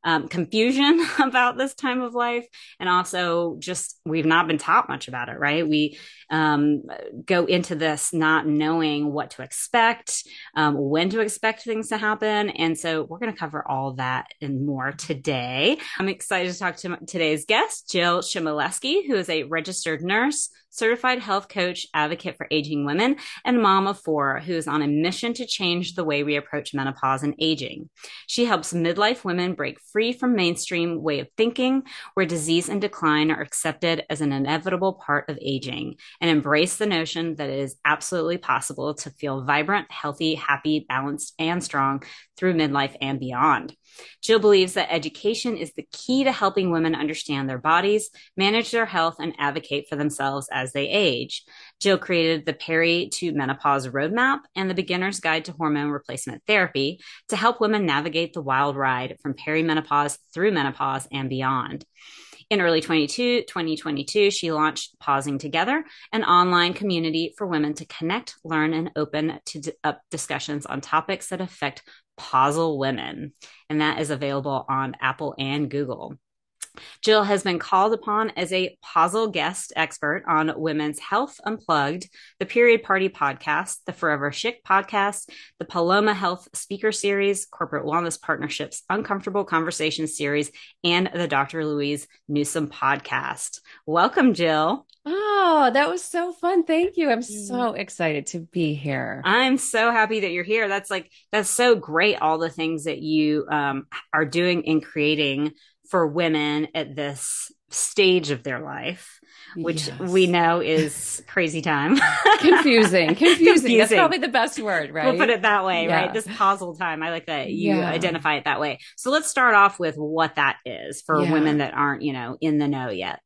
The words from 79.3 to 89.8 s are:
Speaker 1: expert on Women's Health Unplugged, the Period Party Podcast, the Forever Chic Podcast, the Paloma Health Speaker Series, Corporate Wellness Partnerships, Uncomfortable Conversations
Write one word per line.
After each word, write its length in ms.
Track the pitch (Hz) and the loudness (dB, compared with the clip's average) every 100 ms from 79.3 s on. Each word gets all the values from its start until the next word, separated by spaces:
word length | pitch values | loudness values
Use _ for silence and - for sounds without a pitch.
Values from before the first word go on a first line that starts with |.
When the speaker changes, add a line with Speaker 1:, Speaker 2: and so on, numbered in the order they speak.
| 180 147 185 - - | -2 -4 -4 -8 -2
Speaker 1:
expert 480 | 160 - 147 170 - | -2 -2 -4 -4 0
on 320 | 156 156 - | 0 0 -2
Women's 400 | 160 151 151 151 | -4 -2 -4 -6
Health 400 | - 208 277 - | -2 -2 -2 -8
Unplugged, 640 | 208 214 - 156 143 175 - - - _ | -10 -8 0 0 0 -4 -10 -20 -20 _
the 80 | 190 | -2
Period 360 | 240 240 226 | 4 6 6
Party 280 | 226 190 190 | 2 0 0
Podcast, 640 | - 143 135 - 151 190 - | 0 -2 -2 -4 -2 -4 -10
the 80 | - | -10
Forever 400 | 180 165 147 143 | -4 -2 0 -2
Chic 320 | 135 226 240 | -4 -6 -6
Podcast, 640 | - 190 196 208 202 202 - - - _ | 0 0 2 0 0 -4 -14 -20 -20 _
the 80 | 165 | -6
Paloma 480 | 180 170 196 214 | -2 2 4 2
Health 340 | 196 185 180 - | 0 -2 -4 -10
Speaker 360 | - - 202 220 | -14 -10 -4 -2
Series, 540 | 214 202 202 196 196 | 0 -2 2 0 0
Corporate 400 | - - 165 147 | -6 -8 -6 -4
Wellness 340 | - 165 170 160 | -2 -2 -2 -6
Partnerships, 640 | - 127 151 - 147 - _ | -4 -4 -4 -6 -8 -10 _
Uncomfortable 560 | 185 - 196 196 202 | -4 -2 -4 -2 -4
Conversations 720 | 196 165 160 - | -2 -2 -2 -2